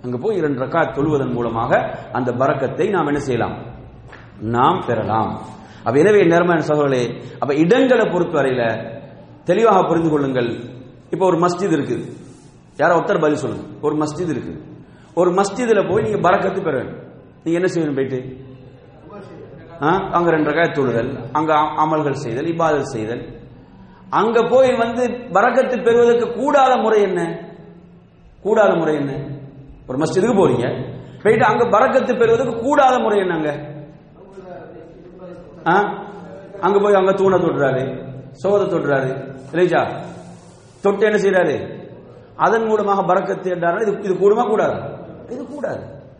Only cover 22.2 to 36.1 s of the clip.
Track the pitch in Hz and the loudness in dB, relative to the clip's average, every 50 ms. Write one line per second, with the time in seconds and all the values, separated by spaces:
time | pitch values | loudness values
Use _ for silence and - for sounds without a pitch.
22.2 | - 120 113 123 151 170 165 165 165 160 151 143 131 - - 113 107 110 120 135 | -6 -6 -6 -4 -4 -4 -2 0 0 2 2 0 -2 -4 -6 -6 -6 -6 -6 -8
23.2 | - - - - - - - - - - - - - - - - - - - 156 | -10 -14 -16 -18 -20 -20 -20 -20 -20 -20 -20 -20 -20 -20 -20 -20 -12 -4 0 0
24.2 | 196 226 233 233 226 240 240 262 262 254 247 - 233 233 240 247 254 226 - - | 0 2 2 2 2 4 4 6 6 4 4 2 0 -2 0 -2 -2 -2 -4 -6
25.2 | - - 170 190 220 254 233 262 247 - 254 214 - 233 233 240 240 233 233 240 | -10 0 2 4 4 4 4 2 2 2 0 0 2 4 6 6 6 6 6 4
26.2 | 226 - - 202 254 294 285 277 262 262 254 233 214 220 214 214 202 190 185 175 | 2 -2 -2 -2 -2 2 4 4 6 6 4 2 4 2 4 4 4 2 0 -2
27.2 | 170 165 165 - - - - - - - - - - - - - - - _ - | -2 -4 -6 -10 -12 -16 -18 -20 -20 -20 -20 -20 -20 -20 -20 -20 -20 -20 _ -20
28.2 | - - - - - 208 214 214 208 185 170 170 165 156 156 143 139 139 139 - | -20 -20 -20 -8 -2 0 4 4 4 4 4 2 0 0 0 -2 -2 -4 -6 -8
29.2 | 143 - - - - - - - - - - - - - 127 139 160 151 156 185 | -8 -10 -12 -14 -14 -18 -20 -20 -20 -20 -20 -20 -12 -8 -4 -2 -2 0 2 2
30.2 | 185 233 226 196 175 135 120 117 117 - - - - - - - - - - - | 2 4 4 4 4 4 4 2 -2 -2 -4 -6 -8 -10 -12 -14 -16 -18 -20 0
31.2 | - 202 226 220 254 214 233 240 233 190 196 214 254 254 240 262 - 254 233 - | 2 2 4 4 4 2 2 2 2 4 4 4 4 4 2 0 0 0 2 2
32.2 | 233 226 226 240 - 240 233 - 226 277 294 285 269 254 247 226 220 220 208 202 | 4 4 4 2 0 -4 -4 -4 0 2 4 6 6 6 4 2 2 2 2 2
33.2 | 190 180 170 160 156 151 147 143 143 - - - - - - - - - - - | 2 0 -2 -2 -2 -4 -4 -6 -10 -12 -14 -16 -16 -18 -20 -20 -20 -20 -20 -20
34.2 | - - 196 190 185 185 175 165 160 156 - 165 - - - - - - - - | -20 -20 -20 -20 -18 -16 -16 -16 -16 -18 -18 -20 -20 -20 -20 -20 -20 -20 -20 -18
35.2 | 185 175 - - - - - - - 165 175 202 202 190 - - - - | -18 -18 -18 -18 -18 -20 -20 -6 -2 2 2 2 2 0 -4 -8 -12 -14